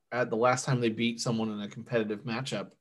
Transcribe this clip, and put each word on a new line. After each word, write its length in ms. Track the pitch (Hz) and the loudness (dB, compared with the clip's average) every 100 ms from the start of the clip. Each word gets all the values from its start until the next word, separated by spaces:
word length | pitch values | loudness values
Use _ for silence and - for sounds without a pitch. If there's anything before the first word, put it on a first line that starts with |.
| _ | _
at 180 | 120 120 | -2 0
the 60 | 110 | 4
last 280 | 123 127 | 4 4
time 160 | - 127 | 2 2
they 80 | 120 | 2
beat 320 | 110 117 117 | 2 0 0
someone 300 | 131 113 110 | 0 0 0
in 100 | 104 | -4
a 80 | 101 | -8
competitive 560 | - 113 120 107 104 | -10 -2 0 0 -4
matchup 460 | - 117 135 107 95 - | -4 -6 -4 -6 -6 -14